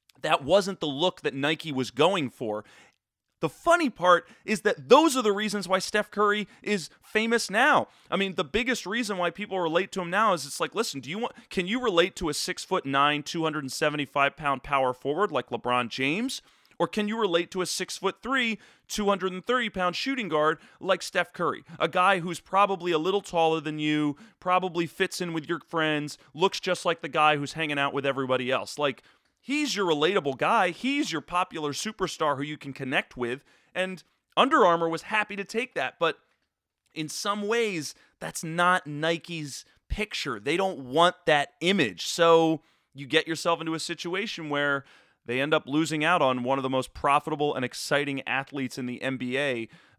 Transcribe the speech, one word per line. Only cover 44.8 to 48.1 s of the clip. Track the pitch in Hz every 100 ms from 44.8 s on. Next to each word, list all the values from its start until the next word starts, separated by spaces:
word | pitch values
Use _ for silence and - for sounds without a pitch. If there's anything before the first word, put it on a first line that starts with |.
| - - _ _
they | - 123
end | 147
up | 160 -
losing | 147 156 156
out | 156 175
on | 135 127
one | 123 135
of |
the | 131
most | 131 127 -
profitable | 147 147 160 151 147
and | -
exciting | 123 - - 143 143